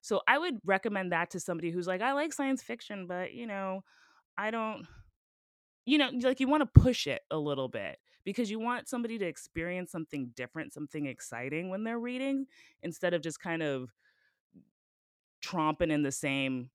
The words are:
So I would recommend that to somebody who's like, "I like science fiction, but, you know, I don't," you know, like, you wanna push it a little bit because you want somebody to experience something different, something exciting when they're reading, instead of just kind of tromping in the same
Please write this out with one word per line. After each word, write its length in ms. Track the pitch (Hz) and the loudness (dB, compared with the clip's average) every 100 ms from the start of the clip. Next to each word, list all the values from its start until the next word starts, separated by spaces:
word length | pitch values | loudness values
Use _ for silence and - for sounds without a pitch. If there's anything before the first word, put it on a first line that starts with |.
So 200 | - 202 - | -2 2 4
I 100 | 269 | 4
would 200 | 349 233 | 4 -2
recommend 480 | 185 190 220 202 180 | 2 2 2 -2 0
that 180 | 170 175 | 0 0
to 100 | 180 | -4
somebody 300 | - 170 165 | -4 -4 -2
who's 160 | 175 175 | -4 -2
like, 160 | 185 | 0
"I 100 | 240 | 0
like 200 | 277 311 | 0 -2
science 300 | - 269 262 | -2 0 -2
fiction, 440 | - 233 - 202 180 | -4 -10 -8 -10 -6
but, 260 | 180 185 | -6 -6
you 140 | - 233 | -8 -8
know, 380 | 196 190 190 - _ _ _ _ - | -6 -4 -6 -10 _ _ _ _ -6
I 140 | 214 | -4
don't," 360 | 226 220 214 175 - - _ _ _ _ _ _ _ - | -2 -4 -6 -12 -20 -20 _ _ _ _ _ _ _ 2
you 120 | 302 | 4
know, 100 | 254 247 | 4 2
like, 180 | 254 262 | 2 2
you 80 | 262 | 4
wanna 180 | 302 254 | 4 10
push 400 | - 254 233 143 | 10 10 4 0
it 160 | 120 - | -4 -2
a 80 | 156 | -2
little 300 | 147 135 127 | 0 0 -2
bit 320 | 113 90 - _ _ | -4 -6 -10 _ _
because 260 | 190 202 214 | -6 -2 -2
you 80 | 220 | -2
want 300 | 233 240 - | -2 -4 -4
somebody 300 | 247 233 226 | -4 -4 -2
to 80 | 180 | -4
experience 640 | - - 165 170 180 175 | -4 -10 -6 -4 -4 -6
something 400 | 165 160 143 123 | -8 -6 -6 -6
different, 420 | 117 123 160 - | -8 -8 -8 -10
something 340 | 156 147 151 143 | -8 -8 -6 -6
exciting 640 | 117 - 120 131 156 185 | -6 -10 -8 -6 -4 -4
when 160 | 196 | -4
they're 140 | 226 233 | -4 -4
reading, 460 | 240 254 269 269 269 - - _ | -4 -4 -2 -2 -4 -12 -20 _
instead 300 | - 156 180 | -8 -2 0
of 80 | 170 | 0
just 180 | 156 - | -2 -6
kind 240 | 185 165 | -4 -2
of 300 | 151 135 127 _ _ _ _ _ _ - - _ _ _ _ _ _ - | 0 -2 -4 _ _ _ _ _ _ -20 -20 _ _ _ _ _ _ -14
tromping 480 | - 180 156 156 170 | -6 0 2 2 2
in 120 | 147 | 4
the 80 | 143 | 2
same 600 | - 143 139 135 131 123 | 0 -2 0 0 -2 -6